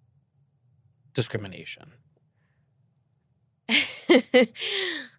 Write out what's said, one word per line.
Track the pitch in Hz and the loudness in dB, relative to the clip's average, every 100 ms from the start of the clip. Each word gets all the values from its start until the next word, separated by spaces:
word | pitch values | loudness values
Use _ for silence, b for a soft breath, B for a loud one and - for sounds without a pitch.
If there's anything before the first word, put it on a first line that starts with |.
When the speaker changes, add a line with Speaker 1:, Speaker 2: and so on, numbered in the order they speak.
| _ _ _ _ _ _ _ _ _ _ _ | _ _ _ _ _ _ _ _ _ _ _
Speaker 1:
discrimination? | - 117 107 95 82 - - - - _ _ _ _ _ _ _ _ _ _ _ _ _ _ _ _ - | -6 -4 -6 -10 -14 -16 -18 -20 -20 _ _ _ _ _ _ _ _ _ _ _ _ _ _ _ _ -2
Speaker 2:
<laughs> | 220 - - - 262 - 247 240 - 392 392 370 311 247 | -2 -2 -4 4 4 6 4 4 0 -8 -6 -6 -8 -12